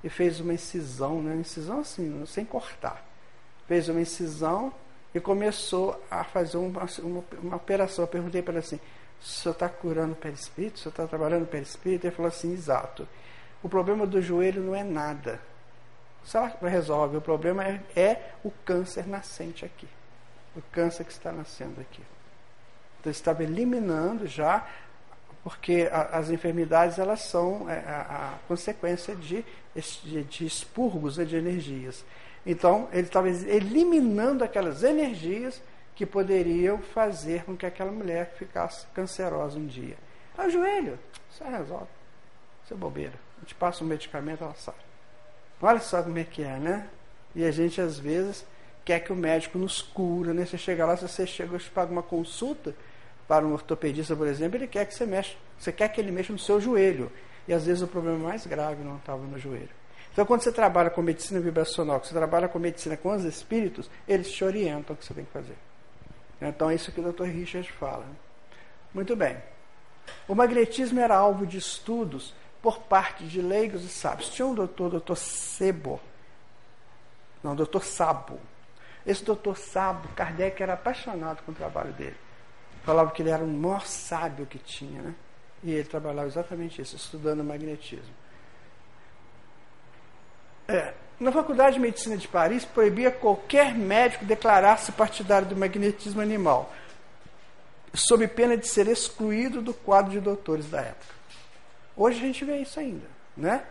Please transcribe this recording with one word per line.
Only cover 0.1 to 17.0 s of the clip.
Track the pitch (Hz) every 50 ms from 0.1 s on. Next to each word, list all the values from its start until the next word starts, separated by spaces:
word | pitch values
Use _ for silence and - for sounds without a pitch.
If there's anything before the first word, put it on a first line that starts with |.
| - - 175 175 160 160
uma | 165 175 170
incisão, | 170 - - - 175 156 135 127 127 135 139 160 165
né? | 151 156 160
Incisão | 165 170 - - 165 156 170 220 285
assim, | 294 - - - 175 156 147 143 151
sem | - - 202 214
cortar. | - - - - - - - - - - - - - - - - - - - - - - - -
Fez | - 170 175 160
uma | 165 165 170
incisão | 170 165 - - 180 160 151 151 160 160 175 202 247 269 - - - - - - - - -
e | 170
começou | 165 196 196 202 208 214 202 - - - - 180 190 196 - - - -
a | 190 175 170
fazer | - - 190 175 160 170
uma, | 170 185 185 180 180 185 175 - -
uma, | - 170 175 175 175 - - -
uma | 175 175 -
operação. | - - - 196 196 190 185 - - 170
Eu | 170
perguntei | - 175 175 175 170 180
pra | 175 180
ele | 165 165
assim, | 160 - 151 151 - - - - - - - -
"O | -
senhor | - - - - 175 160
tá | - 180 175
curando | 175 - - 170 160 160 160 156
o | 160
perispírito? | 156 - 156 143 139 - - - - 190 214 214
O | -
senhor | - 160
tá | - - 165
trabalhando | 160 - 156 156 156 170 170 160
o |
perispírito?" | 165 - 147 139 - - - - 185 185 175 -
Ele | 175 170
falou | - 170
assim, | 170 165 - - 170
"Exato. | 180 185 160 147 131 - - - - - - - - - - - - - - - - - -
O | 180
problema | 190 190 175 190 208 214 208
do | 190 185 190
joelho | 180 170 175 175 185 190 190 196
não | 185 185 190
é | 196 202
nada. | 202 165 156 147 151 147 143 139 120 113 - - - - - - - - - - - - - - - - - -
Só | - - 226 247 233 - -
resolve. | 180 175 185 180 156 156 151 147